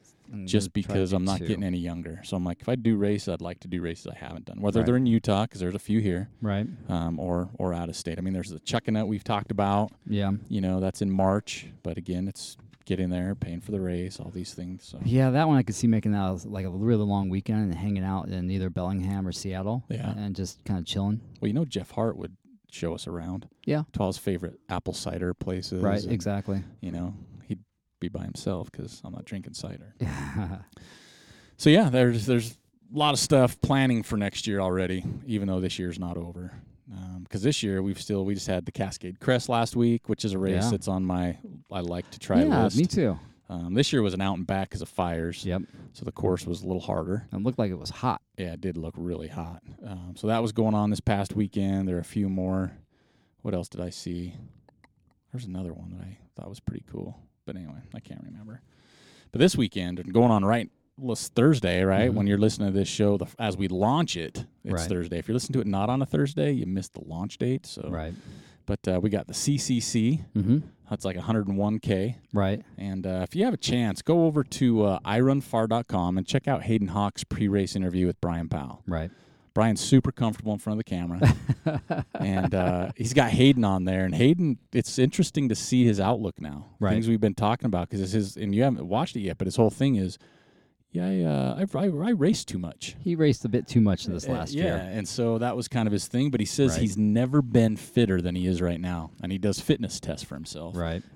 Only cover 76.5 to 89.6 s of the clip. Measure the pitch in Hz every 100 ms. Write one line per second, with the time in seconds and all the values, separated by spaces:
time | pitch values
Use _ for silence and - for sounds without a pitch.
76.5 | 131 101 110 98 101 101 - - - 104
77.5 | 101 95 101 92 92 90 - 87 85 85
78.5 | 82 65 - - 82 82 - _ _ _
79.5 | - 113 101 - 135 131 - 117 107 107
80.5 | 104 - 107 - 90 85 85 127 - -
81.5 | - 165 151 - 175 - - 190 185 175
82.5 | 95 90 90 92 - 117 131 120 - 135
83.5 | 127 104 95 92 92 95 80 127 175 160
84.5 | 123 _ 123 - - 127 - 170 151 135
85.5 | 110 - 127 120 101 98 120 101 - 73
86.5 | 73 - - 101 107 113 113 107 - 107
87.5 | 123 120 90 87 101 92 107 98 - 101
88.5 | 101 135 113 85 107 165 120 98 - 92
89.5 | -